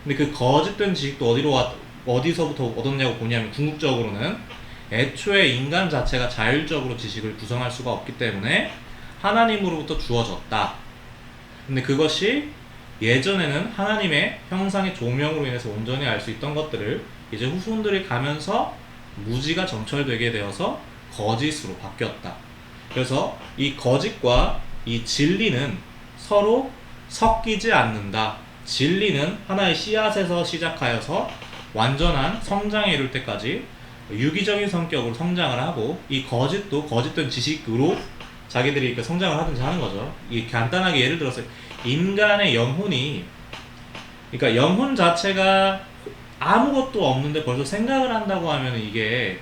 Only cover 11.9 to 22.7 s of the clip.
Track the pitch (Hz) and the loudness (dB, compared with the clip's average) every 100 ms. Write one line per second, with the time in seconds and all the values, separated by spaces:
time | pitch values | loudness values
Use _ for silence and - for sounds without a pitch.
11.9 | 139 156 - 196 285 294 - - - - | 2 4 4 2 2 -2 -14 -18 -18 -18
12.9 | - 110 131 190 196 156 143 226 - 202 | -2 4 4 4 2 2 0 -2 -2 0
13.9 | 220 190 147 196 - - 185 196 196 190 | 2 2 2 2 -4 -6 -2 0 0 0
14.9 | - 117 131 151 156 139 123 113 104 113 | -2 -2 0 0 0 -2 -2 -4 -4 -4
15.9 | 135 139 107 - 107 143 147 156 98 104 | -2 0 -2 -4 -6 -4 -2 -4 -4 -2
16.9 | 98 - - - 107 123 180 220 220 208 | -4 -6 -18 -10 -4 -2 -2 -2 0 2
17.9 | 190 - 123 139 151 - 214 302 - - | 0 0 -2 -2 -2 0 0 -2 -6 -18
18.9 | - - - 104 120 143 170 185 110 107 | -18 -16 -10 -4 -2 0 0 -2 -4 -4
19.9 | 143 135 113 117 110 101 95 202 - - | -2 0 0 0 0 -4 -2 -2 -4 -12
20.9 | - - - 107 117 151 151 - 87 - | -18 -16 -2 0 2 2 -2 -8 -10 -12
21.9 | - 113 - 92 - - - - | -6 -6 -6 -12 -12 -16 -18 -18